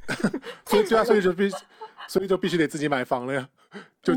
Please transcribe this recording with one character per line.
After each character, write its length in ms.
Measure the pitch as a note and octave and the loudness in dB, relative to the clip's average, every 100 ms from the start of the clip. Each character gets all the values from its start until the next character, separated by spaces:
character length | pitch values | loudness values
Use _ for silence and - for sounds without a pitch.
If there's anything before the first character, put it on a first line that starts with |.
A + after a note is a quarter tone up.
| - | -10
<laughs> 580 | - - C4+ - - - | -4 -4 -4 -10 -16 0
所 140 | G#3 | 2
以， 80 | G#3 | 4
对 100 | A3+ | 4
啊， 60 | |
所 100 | A3+ | 4
以 80 | G#3+ | 4
就 100 | F#3 | 2
必-， 160 | F3 G3+ F#3+ - - A4 - - | 2 0 -2 -12 -20 -20 -18 -4
所 140 | F#3+ | -2
以 20 | F#3+ | 0
就 100 | F#3+ | 0
必 120 | F#3 | 2
须 80 | E3 | 2
得 100 | D3 | 0
自 120 | D#3 | 0
己 100 | D3 | -2
买 160 | C#3 | 0
房 220 | B2 B2+ B2+ | 0 -2 -2
了 80 | |
呀， 140 | C#3 - _ _ - - _ | -4 -6 _ _ -20 -20 _
就 120 | - | 0